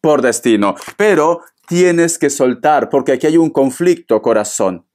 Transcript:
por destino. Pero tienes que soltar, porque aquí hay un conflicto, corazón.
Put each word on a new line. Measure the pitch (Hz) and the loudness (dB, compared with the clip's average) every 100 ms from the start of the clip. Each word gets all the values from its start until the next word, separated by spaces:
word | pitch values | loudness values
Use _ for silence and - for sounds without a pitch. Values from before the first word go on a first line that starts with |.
por | 156 147 | 2 2
destino. | 123 110 123 110 101 95 - - | 0 -2 0 0 0 -4 -14 -2
Pero | 214 175 151 170 - _ _ | 0 2 0 -2 -8 _ _
tienes | 175 180 170 165 - | 0 2 2 0 0
que | 143 | -4
soltar, | 143 127 127 151 147 - | 0 -2 0 0 0 0
porque | 139 127 | -2 0
aquí | 131 156 | -2 2
hay | 165 | 2
un | 160 | 0
conflicto, | - 135 131 175 170 - 110 | 0 -2 0 -2 -2 0 -2
corazón. | 117 107 104 - 98 87 _ | 0 -2 -2 -4 -4 -4 _